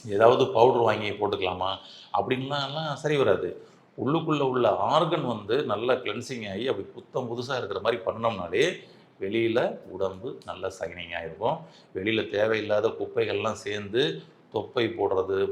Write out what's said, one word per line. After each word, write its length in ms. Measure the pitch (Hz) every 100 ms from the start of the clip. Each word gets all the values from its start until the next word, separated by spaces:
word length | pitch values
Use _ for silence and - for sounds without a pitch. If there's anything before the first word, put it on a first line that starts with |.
| 107
ஏதாவது 380 | 101 113 127 127
பவுடர் 360 | 113 123 120 113
வாங்கி 240 | 107 104
போட்டுக்கலாமா 600 | 101 101 98 92 90 92 95 - - -
அப்படின்லாம் 520 | 98 98 127 135 143 135
எல்லாம் 280 | 147 160 131
சரி 220 | 151 147
வராது. 320 | 117 92 90 - - - _ -
உள்ளுக்குள்ள 460 | 123 160 160 151 135
உள்ள 160 | 123 117
ஆர்கன் 560 | 92 104 147 170 165 131
வந்து 300 | 110 101 127 147
நல்லா 280 | 104 123
கிளென்சிங் 520 | 123 104 107 113 123 107
ஆகி 160 | 98 127
அப்படி 200 | 113 95
புத்தம் 360 | 120 - 143 123
புதுசா 280 | 120 120 127
இருக்கிற 220 | 104 95
மாதிரி 200 | 104 120
பண்ணோம்னாலே 640 | - 107 117 101 87 95 160 180 - - - -
வெளியில 400 | 95 113 113 113 175 - 95
உடம்பு 400 | 92 95 92 120 - -
நல்லா 240 | 90 92 -
சைனிங் 340 | 87 87 85
ஆயிருக்கும். 460 | 85 82 - 107 85 - - - 95
வெளியில 260 | 98 113 104
தேவையில்லாத 600 | 101 110 110 104 104 107
குப்பைகள்லாம் 760 | - 101 - 104 101 107 104 -
சேர்ந்து 380 | 104 101 113 156 160 - - _
தொப்பை 340 | 110 - - 113
போடுறது, 500 | - 98 95 95 95 98